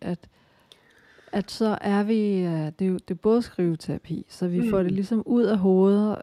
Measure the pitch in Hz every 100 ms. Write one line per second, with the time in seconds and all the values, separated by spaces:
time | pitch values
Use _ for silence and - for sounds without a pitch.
0 | - 180 - _ _ _ _ _ _ _
1 | _ _ - 208 - - 220 208 202 202
2 | 208 226 208 190 180 160 156 - 190 185
3 | - 180 214 233 233 - 175 160 - 143
4 | - 160 - - 180 175 233 196 185 190
5 | 196 226 - 240 220 220 190 185 196 202
6 | 214 202